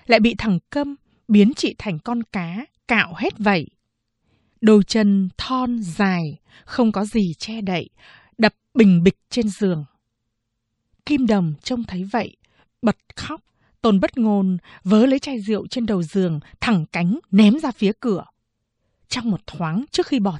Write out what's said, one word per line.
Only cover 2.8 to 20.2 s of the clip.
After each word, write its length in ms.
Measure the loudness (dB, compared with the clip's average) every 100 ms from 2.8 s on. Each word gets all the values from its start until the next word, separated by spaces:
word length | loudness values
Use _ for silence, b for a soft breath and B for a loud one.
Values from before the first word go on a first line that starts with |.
| -4
cạo 260 | -2 -2 -4
hết 220 | -6 -2
vậy. 300 | 0 0 -2 _ _ _ _ _ _ _ _ _
Đôi 220 | 4 6
chân 440 | 4 0 2 2 0 -6
thon 420 | -6 -4 -4 -4
dài, 400 | -6 -2 -2 0 -4 -8 b b
không 280 | b 0 0
có 120 | 0
gì 280 | -2 -2 -2 -4
che 220 | -10 -8
đậy, 300 | -4 -4 -6 b b b b -2
đập 160 | 0 0 _
bình 280 | 4 6 6
bịch 160 | 4 0 _
trên 180 | -4 -4
giường. 360 | -2 -4 -4 -8 _ _ _ _ _ _ _ _ _ _ _ -4
Kim 200 | 0 2
Đồng 280 | 2 0 -4
trông 220 | -6 -8
thấy 200 | -6 -8
vậy, 320 | -6 -6 -6 -12 _ _ _ _
bật 140 | -4 -4 _ -16
khóc. 240 | -12 -12 _ _ _ _
Tôn 180 | 2 2
Bất 180 | 0 0
Ngôn 400 | 0 0 0 -4 B B
vớ 220 | 2 4 4
lấy 120 | 2
chai 200 | -2 -8
rượu 280 | -4 -6 -4
trên 200 | -6 -4
đầu 160 | -2
giường, 380 | -2 -2 -2 -4 b b
thẳng 240 | 0 0 0
cánh 260 | -2 0 -2 0
ném 280 | 6 6 4
ra 120 | -2
phía 220 | -2 -2 -2
cửa. 240 | -4 -4 -6 _ _ _ _ _ _ _ _
Trong 220 | -6 -4
một 100 | -4 -6
thoáng 380 | -8 -4 -4 -4
trước 160 | -4 -2
khi 140 | -2